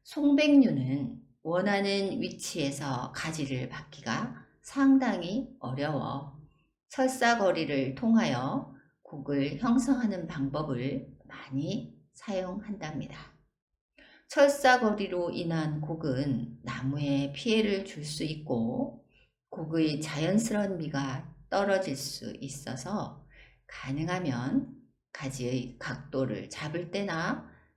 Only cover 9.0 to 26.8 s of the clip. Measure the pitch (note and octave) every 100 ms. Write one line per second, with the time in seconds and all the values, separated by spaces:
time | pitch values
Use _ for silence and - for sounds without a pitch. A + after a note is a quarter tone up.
9 | - D3 D3 C#3+ C#3+ - A#3 B3+ C4+ B3+
10 | A3 F3+ E3 C#3+ C#3 D3 D3 A#2+ C3 -
11 | - - - - - C3+ E3+ A#3 A#3 -
12 | _ - - F#3+ F#3 G3+ G#3+ F#3+ D#3 C#3+
13 | - - - - _ _ _ _ _ _
14 | - - - D#4 C#4+ C#4 B3+ B3 G#3+ G3+
15 | F#3+ F3+ E3+ - E3 D#3+ D#3 D3 - D#3+
16 | D3+ B2+ C#3 A#2 - - A2 - C3 D3
17 | C#3+ C#3 C#3 - A#3 A3 G3+ F#3+ G3 D3+
18 | D3+ - D#3 D3+ - A#2+ A2+ D#3 - -
19 | _ _ _ _ _ - D#3 E3 D#3 D3
20 | D3+ C#3+ D#3+ G#3 A#3 G#3 G3 E3+ D#3 C#3
21 | C#3 C3 - - - F#3+ G3+ F#3+ D#3+ C3+
22 | - - A2+ - C3+ - - C3 E3+ G3+
23 | C3 - - - - _ - - C3 C#3+
24 | E3+ F3+ E3 A#2+ C3 B3 - - - _
25 | _ - C3+ C3 A#2+ B2+ B2+ - - A#2
26 | - C3 B2 G2 - - D3+ E3+